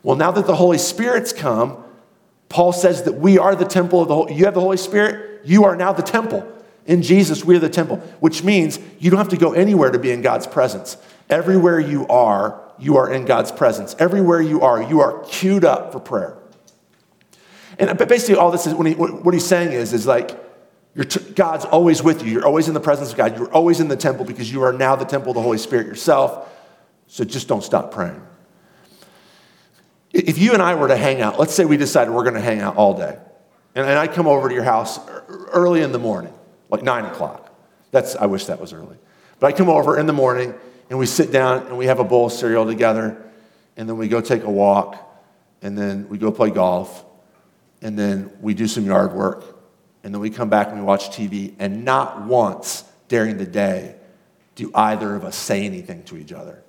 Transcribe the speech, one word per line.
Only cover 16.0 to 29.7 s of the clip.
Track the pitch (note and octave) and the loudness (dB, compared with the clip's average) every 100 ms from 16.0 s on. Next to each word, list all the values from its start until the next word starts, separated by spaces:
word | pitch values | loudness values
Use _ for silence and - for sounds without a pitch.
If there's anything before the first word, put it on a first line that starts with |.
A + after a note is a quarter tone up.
| - A2+ E2+ - - _ _ _ _ _ _ _ _ _ _ - - - | -6 -6 -6 -12 -20 _ _ _ _ _ _ _ _ _ _ -20 -20 -2
And, | F#3+ F#3 | -2 0
but | A#3 | 2
basically | A#3+ A3 F#3 | 2 4 4
all | E3+ | 4
this | F3+ D#3+ | 2 -2
is, | |
when | D#3+ D#3+ | 0 0
he, | |
what | D#3+ E3+ A2 F3 | 0 -2 0 2
he's | F3 | 2
saying | F3 F3 E3+ | 2 0 2
is, | C3 A2+ | -2 -2
is | A#2 A2+ | -2 2
like, | A#2+ - - - - _ _ _ | 0 0 -14 -20 -20 _ _ _
you're | C3+ | -10
t-, | C3+ G3 - | -6 -6 -4
God's | - E3+ D#3+ | -2 0 -2
always | - D#3+ F3 D#3 | 0 4 4 4
with | D3+ D#3 | 2 2
you. | A2+ | -2
You're | A2 C#3+ | 0 2
always | D#3 D#3+ | 2 0
in | |
the | D#3 | -2
presence | D#3 C#3+ C3+ | 0 0 -2
of | A2+ | -2
God. | A2+ A2+ | -2 -2
You're | B2 | 0
always | D#3+ E3+ D#3+ | 2 4 2
in | D#3 | 0
the | C3+ | 0
temple | D#3 B2 | -2 -4
because | A2+ A2+ A2+ | -8 -10 -8
you | C3+ | 0
are | B2+ | 0
now | B2+ C3 | 2 0
the | C3+ | 0
temple | C3 C3+ A#2 | -2 -4 -4
of | |
the | A#2+ | -2
Holy | A#2 A2 | -2 -2
Spirit | - B2+ G#2+ | -2 -4 -4
yourself. | G#2 E3+ C#3 C3 - - - - _ _ _ _ | -4 2 2 2 -4 -14 -20 -20 _ _ _ _
So | - | -8
just | A#2 C3 - | -8 -8 -4
don't | A2 | -4
stop | - G#2 - | -2 -4 -4
praying. | G#2+ F2 D2+ - _ _ _ _ _ _ _ - _ _ _ _ _ _ | -8 -8 -10 -20 _ _ _ _ _ _ _ -20 _ _ _ _ _ _